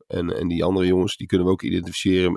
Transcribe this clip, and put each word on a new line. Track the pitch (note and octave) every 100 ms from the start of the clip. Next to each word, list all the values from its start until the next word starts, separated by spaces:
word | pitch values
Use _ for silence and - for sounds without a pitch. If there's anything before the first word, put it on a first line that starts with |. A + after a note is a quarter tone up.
| -
En, | F2+ F2 -
en | F2
die | E2+
andere | E2+ F#2+ F2+
jongens, | F#2 F#2 -
die | F#2
kunnen | F#2+ F2+
we |
ook | F#2+
identificeren." | - F2+ F2 F2 F#2+ F#2 F2+